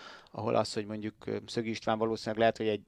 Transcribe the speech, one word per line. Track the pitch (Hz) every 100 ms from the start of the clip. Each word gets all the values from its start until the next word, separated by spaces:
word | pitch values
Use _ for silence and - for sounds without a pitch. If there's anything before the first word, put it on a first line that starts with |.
| - - -
ahol | - 110
az, | 117 107
hogy | 113 104
mondjuk, | 107 104 - -
ö, | 104 104
Szögi | - 113
István | 110 - 110
valószínűleg | 113 110 - 110
lehet, | 113 -
hogy | 110
egy, | 104